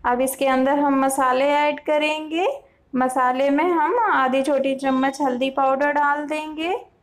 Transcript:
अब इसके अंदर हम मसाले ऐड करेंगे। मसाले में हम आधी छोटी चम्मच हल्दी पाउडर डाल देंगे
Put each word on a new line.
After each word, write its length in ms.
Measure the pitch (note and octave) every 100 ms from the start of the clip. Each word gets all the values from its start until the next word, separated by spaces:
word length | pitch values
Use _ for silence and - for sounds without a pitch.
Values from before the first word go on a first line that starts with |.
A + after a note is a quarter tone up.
अब 180 | A#3+ B3
इसके 240 | C4 C4+ C4+
अंदर 320 | C4 C4+ C#4+
हम 200 | C#4+ C4+
मसाले 480 | C4+ C#4 B3+ B3+ C#4
ऐड 320 | D4 D4 D4
करेंगे। 640 | - D4+ D4+ D#4 D#4 D#4+ G4 C5+ - _ _
मसाले 560 | B3+ B3+ B3+ B3+ B3+ C#4
में 160 | C#4+ F4
हम 340 | E4 D#4 A#4+
आधी 400 | G#4+ C#4 C4 C4+
छोटी 320 | C4+ C#4 C4+ C4+
चम्मच 460 | C4+ C4 C4+ C4+
हल्दी 280 | C#4 B3 C4+
पाउडर 400 | C4+ C4+ C4+ D4
डाल 320 | D4 C#4+ D4 D4
देंगे 480 | D4+ D#4 D#4 E4 A#4 - _